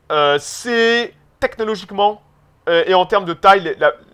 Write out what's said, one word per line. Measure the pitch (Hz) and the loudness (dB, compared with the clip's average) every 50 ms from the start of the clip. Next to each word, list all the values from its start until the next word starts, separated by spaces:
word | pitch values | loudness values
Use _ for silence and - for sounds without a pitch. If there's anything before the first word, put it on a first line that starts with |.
| _ - | _ -4
Euh, | 156 151 147 143 143 147 | -2 0 0 2 0 -2
c'est | - - - - - 240 233 233 226 226 233 233 240 - - _ _ _ _ _ | -4 -8 -14 -12 -8 -4 -2 0 0 2 0 0 -2 -6 -10 _ _ _ _ _
technologiquement, | 269 262 - - 220 220 220 185 196 - 202 196 202 208 214 214 _ _ _ _ _ _ _ _ _ 170 | -6 -6 -6 -6 -8 -6 -8 -8 -10 -10 -4 -2 -2 -2 -2 -4 _ _ _ _ _ _ _ _ _ -2
euh, | 170 170 165 180 | 0 0 2 2
et | 185 | 2
en | 185 180 | 2 2
termes | - 220 202 190 | 2 0 -2 -2
de | 170 165 | -4 -4
taille, | - - 196 196 196 170 156 - - | 2 4 4 4 4 2 -4 -4 0
la, | 151 147 - - - _ | 0 0 0 -2 -8 _